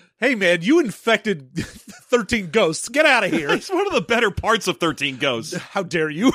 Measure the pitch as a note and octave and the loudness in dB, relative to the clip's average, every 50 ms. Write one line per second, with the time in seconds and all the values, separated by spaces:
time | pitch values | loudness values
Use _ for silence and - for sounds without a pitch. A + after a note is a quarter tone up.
0 | _ _ _ - A3 C#4 C4 G3+ F#3+ F3 F3 E3+ E3 A3 D#4 F4 D4+ G#3 - - | _ _ _ -2 0 0 0 2 2 2 2 2 2 4 4 4 4 0 -4 -4
1 | - A3+ A3 G#3 - G#3+ F#3+ D3 C3 B2+ C3+ E3+ - - - - - - - - | 0 0 0 0 0 -2 -4 -4 -8 -10 -8 -8 -8 -8 -10 -20 -20 -20 -20 -20
2 | - - B3 A#3+ G3 - A#3+ A3 F#3 D#3+ C#3+ A3+ F#3+ D#3+ D3+ - - - A#3 D4 | -4 0 0 0 2 0 -2 -4 -2 -2 0 2 2 2 0 -2 -6 -2 0 2
3 | D#4 D4+ C4 A3+ G3+ F3 - - C#3+ - - - - - F#4+ E4 G4+ G4+ D4+ A#3+ | 4 4 4 4 2 0 0 -2 0 0 -2 -2 -2 -2 -2 -2 0 0 0 -2
4 | D#3 - A#3 A#3+ A#3+ G3+ E3 - - G3+ A3+ F#3 - F#3 D#3+ - E3+ D#3+ C#3+ - | 0 0 0 0 0 0 -2 -2 0 0 0 0 0 -4 -4 -2 -2 -2 -2 -2
5 | C#3+ C#3 C3 A#2 C#3+ C#3 A#2+ A2+ D#3 D#3+ F3+ F3 - - - G3+ F#3+ - F3 E3 | -4 -6 -4 -2 -2 -2 -2 -2 -4 -6 -8 -10 -8 -6 -6 -6 -4 -4 -2 -2
6 | D#3 D#3 D3+ E3 A#3 C4+ | -2 -2 -2 0 2 2